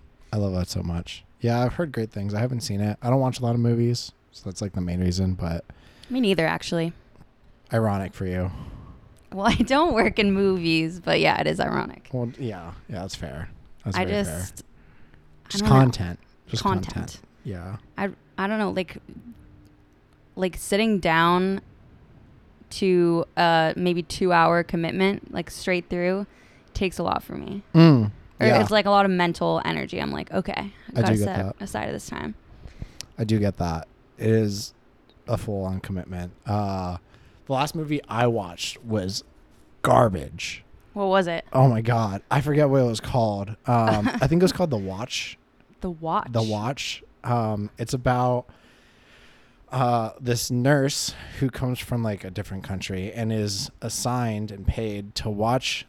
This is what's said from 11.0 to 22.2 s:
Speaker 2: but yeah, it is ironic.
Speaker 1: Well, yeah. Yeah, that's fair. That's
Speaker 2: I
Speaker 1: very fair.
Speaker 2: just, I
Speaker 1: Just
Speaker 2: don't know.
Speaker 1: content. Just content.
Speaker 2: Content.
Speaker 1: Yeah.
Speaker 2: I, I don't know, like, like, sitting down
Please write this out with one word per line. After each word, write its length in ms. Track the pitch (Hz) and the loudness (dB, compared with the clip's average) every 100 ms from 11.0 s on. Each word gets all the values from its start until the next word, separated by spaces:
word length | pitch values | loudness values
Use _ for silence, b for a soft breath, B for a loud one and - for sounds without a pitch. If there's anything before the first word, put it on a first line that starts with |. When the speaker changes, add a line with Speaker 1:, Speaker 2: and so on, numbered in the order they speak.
Speaker 2:
but 200 | 175 156 | 0 4
yeah, 200 | 160 - | 4 2
it 60 | 156 | 0
is 120 | 156 | 0
ironic. 520 | - - - - - | 0 -2 -4 -8 -8
Speaker 1:
Well, 180 | 127 120 123 | -6 -6 -6
yeah. 340 | 123 95 82 - - | -8 -8 -12 -16 -12
Yeah, 120 | 92 | -10
that's 140 | 92 | -10
fair. 340 | - 80 - 85 - - - | -10 -10 -10 -12 -14 -20 -10
That's 120 | - 180 | -6 -2
Speaker 2:
I 80 | |
Speaker 1:
very 200 | 185 202 | -2 -2
fair. 140 | 185 160 | -2 -4
Speaker 2:
just, 240 | - - | -8 -12
I 840 | - - - - - - - - - | -20 -20 -20 -20 -20 -20 -20 -20 -10
Speaker 1:
Just 160 | 196 | -2
Speaker 2:
don't 80 | 208 | 6
know. 60 | 131 | 6
Speaker 1:
content. 380 | 131 - 87 87 - _ - | 6 2 -6 -8 -16 _ -8
Just 140 | - | -4
content. 300 | 202 95 92 | 0 -2 -2
Speaker 2:
Content. 260 | - 85 - - _ | -8 -10 -12 -20 _
Speaker 1:
Yeah. 320 | - 90 90 107 - - | -12 -12 -10 -14 -14 -8
Speaker 2:
I, 140 | 196 - _ - | -8 -8 _ -6
I 100 | 196 | -4
don't 100 | 214 | -2
know, 140 | 196 | -2
like, 260 | 185 180 - - - 240 - - - - _ _ _ _ _ _ | -2 -6 -10 -18 -20 -20 -20 -20 -20 -20 _ _ _ _ _ _
like, 220 | - 185 - | -4 -4 -4
sitting 420 | - 202 226 202 | -2 2 4 2
down 600 | 165 160 170 180 190 196 - - - - - - | 4 4 6 4 2 -2 -8 -20 -20 -20 -20 -20